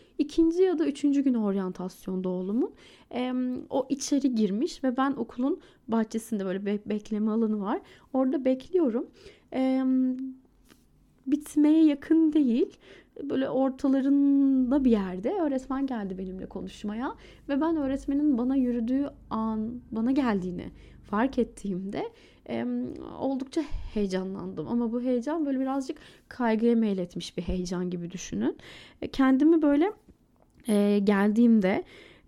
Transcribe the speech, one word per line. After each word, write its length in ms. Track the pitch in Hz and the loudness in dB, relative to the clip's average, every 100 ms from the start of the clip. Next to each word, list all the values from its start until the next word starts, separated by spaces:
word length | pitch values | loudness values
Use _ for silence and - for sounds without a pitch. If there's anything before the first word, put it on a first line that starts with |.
| _ - | _ -6
İkinci 440 | 294 - 330 349 | -2 2 2 4
ya 180 | 381 320 | 2 2
da 60 | 285 | -2
üçüncü 380 | 285 294 277 | 0 0 2
gün 100 | 277 | 2
oryantasyonda 960 | 240 208 196 185 180 180 - - 185 185 | 0 0 -2 -4 -6 -10 -10 -8 -4 -4
oğlumun, 420 | 180 185 226 403 - - - - | -4 -2 -2 -2 -6 -20 -20 -12
em, 540 | 247 254 254 254 247 - | -6 -4 -4 -4 -6 -4
o 160 | - - | -4 -2
içeri 460 | 269 - 285 277 226 | -4 -2 0 0 0
girmiş 480 | 208 202 339 - | 0 0 -4 -4
ve 140 | 262 254 | -2 0
ben 140 | 269 | 0
okulun 480 | 247 233 - 269 359 - _ - | -2 -6 -4 -4 -4 -8 _ -4
bahçesinde 580 | 226 220 226 - 214 190 | -2 -2 -4 -4 -4 -2
böyle 200 | 190 202 | -4 -2
be-, 140 | 208 208 | -4 -4
bekleme 460 | 208 208 214 220 | -8 -4 -2 0
alanı 300 | 220 220 214 | 0 0 -2
var. 200 | 196 339 - - _ | -4 -6 -8 -20 _
Orada 320 | 262 262 294 262 | -2 0 0 0
bekliyorum. 640 | 262 - 359 285 226 349 - - - _ | -2 0 0 2 0 -6 -12 -20 -20 _
Em, 640 | 254 262 262 262 262 254 254 262 262 _ _ _ _ _ _ _ _ 262 | -2 0 2 2 2 2 -2 -8 -12 _ _ _ _ _ _ _ _ -4
bitmeye 580 | 294 - 302 294 320 311 | -4 0 4 6 8 6
yakın 480 | 285 - 320 320 | 4 2 4 4
değil, 440 | 311 262 240 392 - - - - - | 4 4 2 0 -4 -20 -20 -20 -14
böyle 260 | 285 262 269 | -4 -2 0
ortalarında 1400 | 254 269 262 277 269 269 285 277 277 269 262 247 285 262 | 2 0 0 2 2 4 4 4 4 4 4 4 4 4
bir 60 | |
yerde 400 | 220 190 180 220 | 4 2 -4 -4
öğretmen 560 | 403 302 262 262 269 269 | 0 0 -2 -4 -4 -4
geldi 300 | 240 196 185 | -4 -6 -8
benimle 280 | 190 185 180 | -8 -10 -12
konuşmaya 720 | 196 185 - 208 220 277 - - - - | -12 -12 -10 -8 -6 -8 -8 -16 -14 -4
ve 120 | 277 | 0
ben 140 | 320 320 | 0 0
öğretmenin 600 | 269 269 - 277 302 233 | 0 -2 -2 0 2 2
bana 180 | 247 277 | 2 2
yürüdüğü 540 | 247 240 226 269 285 - - | 2 0 0 0 -2 -8 -8
an, 520 | 220 220 220 220 247 - | -4 -2 -2 -6 -8 -8
bana 200 | 220 233 | -4 0
geldiğini 600 | 269 247 202 180 180 - - - - - | 2 2 0 -2 -8 -10 -16 -20 -20 -6
fark 340 | 202 262 262 | -2 0 0
ettiğimde, 680 | 226 - 202 185 190 - 466 - - - - | -2 -4 -6 -6 -6 -6 -8 -10 -20 -18 -8
em, 480 | 233 240 247 247 - 60 - | -6 -4 -4 -6 -10 -12 -6
oldukça 420 | 269 269 262 330 285 - - | -4 -4 -4 -4 -4 -4 -4
heyecanlandım. 720 | 220 202 185 190 190 180 190 147 | -4 -2 -2 -6 -8 -10 -8 -4
Ama 240 | 240 233 | -2 -2
bu 100 | 240 | -2
heyecan 440 | 254 247 247 330 285 | -2 -2 -2 -2 -2
böyle 140 | 262 | -2
birazcık 380 | 262 277 269 311 - - - | -2 -4 -6 -10 -16 -20 -14
kaygıya 480 | - 240 220 233 233 | -4 0 2 4 4
meyletmiş 600 | 220 190 175 175 - - | 2 0 -4 -8 -10 -8
bir 40 | |
heyecan 480 | 180 185 180 180 180 | -4 -4 -4 -4 -4
gibi 220 | 175 170 | -6 -8
düşünün. 460 | 180 - 202 254 403 - - - - | -12 -8 -4 -4 -4 -12 -20 -20 -12
E, 60 | - | -6
kendimi 540 | - 262 262 302 339 | 2 4 6 6 6
böyle, 300 | 294 285 381 - _ _ _ _ _ _ - | 4 4 2 -2 _ _ _ _ _ _ 0
e, 300 | 208 202 208 | 2 4 4
geldiğimde, 800 | 196 202 208 214 240 220 185 247 - - - - | 4 4 4 4 6 6 4 0 -4 -14 -20 -20